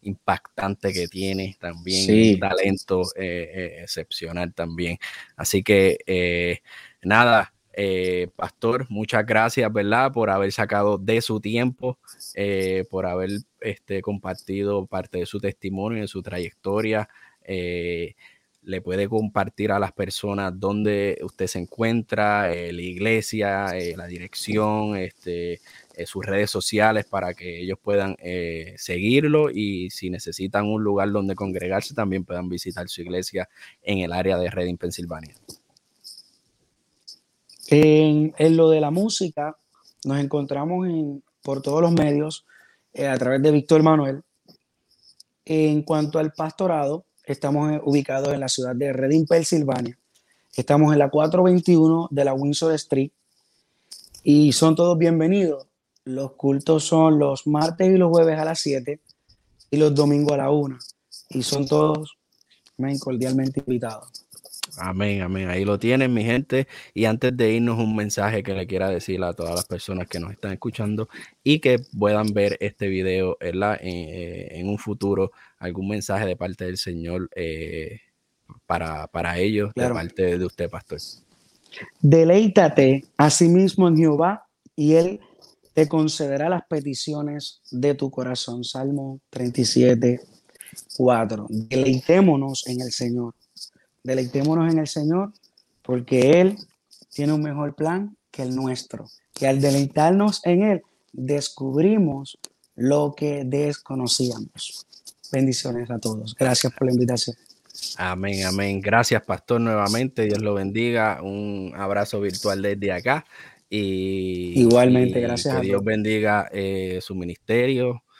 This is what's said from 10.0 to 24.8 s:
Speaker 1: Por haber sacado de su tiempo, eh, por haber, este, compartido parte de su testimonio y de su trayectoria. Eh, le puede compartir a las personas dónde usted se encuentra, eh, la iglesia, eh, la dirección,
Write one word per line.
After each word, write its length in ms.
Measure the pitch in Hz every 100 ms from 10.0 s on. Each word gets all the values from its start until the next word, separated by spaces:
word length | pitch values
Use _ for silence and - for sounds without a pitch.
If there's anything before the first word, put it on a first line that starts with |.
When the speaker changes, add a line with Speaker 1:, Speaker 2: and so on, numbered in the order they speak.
| 135
Speaker 1:
Por 200 | 123 104
haber 220 | 95 98
sacado 440 | 107 101 101 104 98
de 240 | 98 117
su 180 | - 110
tiempo, 600 | 104 117 127 127 127 123 - - -
eh, 520 | - 101 95 95 95 92
por 160 | 95
haber, 260 | 92 90 95 101 - _
este, 400 | 113 98 - 98
compartido 840 | 104 98 92 92 - 98 101 101 95
parte 320 | 95 87 90
de 80 | 87
su 120 | 101
testimonio 600 | 98 - 95 95 104 113
y 20 |
de 60 | 101
su 140 | 95
trayectoria. 840 | 95 90 82 - 95 104 110 107 104 _ - _
Eh, 720 | - 95 87 87 87 85 85 - - _ _ _
le 200 | - 92
puede 260 | 90 95 101
compartir 640 | 110 107 104 95 - 104
a 60 | 101
las 140 | 95
personas 600 | - 92 - 104 101 95
dónde 640 | 92 98 104 104 101 101 -
usted 240 | 85 - 92
se 120 | 92
encuentra, 920 | 87 - 113 117 113 110 104 104 95
eh, 180 | 87 87
la 80 | 87
iglesia, 960 | 90 90 107 113 - 110 101 98 98 90
eh, 180 | 87 82
la 100 | 87
dirección, 920 | 87 90 - - 107 107 107